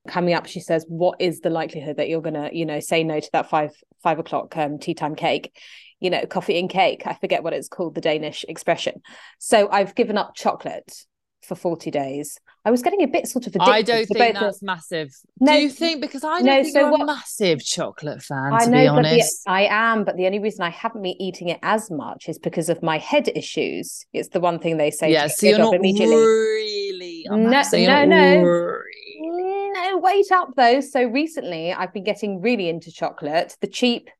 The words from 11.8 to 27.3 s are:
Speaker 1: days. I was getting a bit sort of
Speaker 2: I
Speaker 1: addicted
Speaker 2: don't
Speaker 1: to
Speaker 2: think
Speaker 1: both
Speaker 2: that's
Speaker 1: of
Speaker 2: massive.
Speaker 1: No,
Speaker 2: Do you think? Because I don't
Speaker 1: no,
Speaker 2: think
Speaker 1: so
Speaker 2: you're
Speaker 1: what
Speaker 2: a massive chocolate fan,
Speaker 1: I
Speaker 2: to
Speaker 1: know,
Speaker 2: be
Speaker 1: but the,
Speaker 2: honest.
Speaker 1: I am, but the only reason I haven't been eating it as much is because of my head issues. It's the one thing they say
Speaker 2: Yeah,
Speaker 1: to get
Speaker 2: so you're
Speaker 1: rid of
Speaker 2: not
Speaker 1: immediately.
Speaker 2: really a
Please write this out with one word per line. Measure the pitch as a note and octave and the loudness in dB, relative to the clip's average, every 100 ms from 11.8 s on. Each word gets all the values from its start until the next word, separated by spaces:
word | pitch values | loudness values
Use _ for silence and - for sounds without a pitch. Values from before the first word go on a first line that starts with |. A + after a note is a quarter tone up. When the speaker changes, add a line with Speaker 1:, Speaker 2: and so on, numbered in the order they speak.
| E3 | -6
Speaker 1:
days. | D3 C3+ C#3+ D3+ - _ _ | -6 -6 -8 -10 -16 _ _
I | G#3+ | 0
was | B3 | 2
getting | C#4+ G4+ | 2 2
a | D4 | 2
bit | - - | 0 -2
sort | B3 G#3+ | -6 -4
of | F3+ | 2
Speaker 2:
I | F3+ G#3+ | 4 6
Speaker 1:
addicted | A3+ | 4
Speaker 2:
don't | A3+ A3 | 0 0
Speaker 1:
to | |
Speaker 2:
think | G#3+ | 2
Speaker 1:
both | A#3+ | 2
Speaker 2:
that's | G3+ G3+ G3 | 2 -2 -4
Speaker 1:
of | |
Speaker 2:
massive. | G3 F3 - E3 D3 - _ - | -8 -8 -6 -6 -6 -12 _ 2
Speaker 1:
No, | C4+ | 4
Speaker 2:
Do | D4+ | 6
you | C#4+ | 2
think? | C4+ E4 D#4 | 0 -4 -2
Because | C#4+ C4+ | -6 -6
I | D#4 E4+ | -4 2
don't | |
Speaker 1:
no, | B3+ C4+ | 4 4
Speaker 2:
think | D4+ | 4
Speaker 1:
so | C#4 | 4
Speaker 2:
you're | C#4 | 4
Speaker 1:
what | D4+ | 2
Speaker 2:
a | D4 | 0
massive | C4+ - - F#3+ D#3 | -6 -10 -2 0 0
chocolate | - F3 B2 - D3+ C3 | -2 -6 -6 -8 -10 -10
fan, | - C#3 C3+ | -8 -6 0
Speaker 1:
I | A3+ | 2
Speaker 2:
to | A#3 | 4
Speaker 1:
know, | - | 6
Speaker 2:
be | - | 6
Speaker 1:
but | - | 6
the, | D#3 | 4
Speaker 2:
honest. | D#3+ - - G3 | 4 2 -2 -2
Speaker 1:
I | F#3+ G3+ | 2 2
am, | G#3 A3+ A3 | 2 2 0
but | F#3+ F3+ | -2 0
the | F#3 | -2
only | G3+ | 0
reason | G#3 - | -4 -4
I | E3+ | -6
haven't | E3+ A3+ A3 | -4 -8 -6
been | F#3 F3+ | -8 -6
eating | F#3+ F3+ F3 | -8 -6 -6
it | E3 | -4
as | F3 G#3+ G#3+ | -2 -2 -2
much | D3+ G#2+ - - | -8 -8 -12 -12
is | D3+ | -8
because | E3+ F3 D#3+ | -6 -4 -2
of | D#3+ | -2
my | E3 D#3 | -2 -4
head | - D4 - | 0 0 0
issues. | D#3 - - G2 D#2+ - - - | -4 -6 -4 -4 -4 -10 -14 -10
It's | - - | -10 -6
the | F#3 | -2
one | F3 E3+ | -2 -2
thing | E3+ D#3+ | -4 -2
they | D3+ | -2
say | D3+ D#3+ | 0 2
Speaker 2:
Yeah, | D#3 | 2
Speaker 1:
to | D3+ | 0
get | - | 2
Speaker 2:
so | G#3 | 4
you're | G#3+ | 6
Speaker 1:
rid | A3 | 4
of | |
Speaker 2:
not | |
Speaker 1:
immediately. | F#3 G3 G3+ A3 A3+ | 4 2 4 4 6
Speaker 2:
really | A3+ A3 A3 A3 G#3+ G#3 G3+ F#3 F3+ E3 | 6 4 2 -2 -4 -6 -6 -8 -12 -12
a | D#3+ | -4